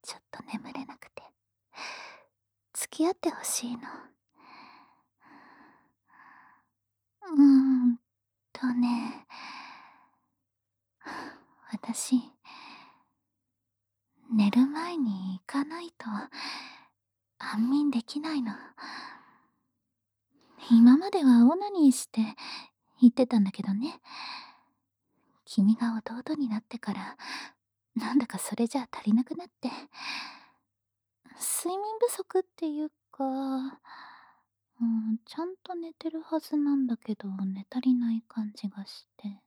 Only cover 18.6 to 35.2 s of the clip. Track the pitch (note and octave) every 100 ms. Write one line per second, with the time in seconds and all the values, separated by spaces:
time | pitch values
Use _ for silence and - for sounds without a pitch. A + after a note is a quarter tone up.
18.6 | - - - - - - _ _ _ _
19.6 | _ _ _ _ _ _ _ _ _ -
20.6 | - A#3 A#3 C4+ F#4+ G4 C#4 A#3+ A#3+ F4
21.6 | G#4 G4 C#4+ B3 - - G#3+ - - -
22.6 | - _ _ _ B3 - B3+ A#3 G3 -
23.6 | G3+ G3 C#4 - - - - - - _
24.6 | _ _ _ _ _ _ _ _ - -
25.6 | G3+ A3+ A#3 A3+ - A#3 B3+ D#4 B3+ G#3+
26.6 | _ A#3 - G3 F#3+ - - - - _
27.6 | _ _ _ - A3 B3+ A#3+ F#3+ - G#3
28.6 | A#3 C#4 B3 - - A3 B3 D#4+ F4 _
29.6 | B3 - - - - - - - - _
30.6 | _ _ _ _ _ _ _ - - -
31.6 | E4+ F#4+ G#4 A4 A#4+ - - F#4 F4+ _
32.6 | D#4+ D4 D4+ _ _ - C4+ C4 C4+ C4+
33.6 | C4+ - - - - - - _ _ _
34.6 | _ _ A#3 A3+ A3 A3+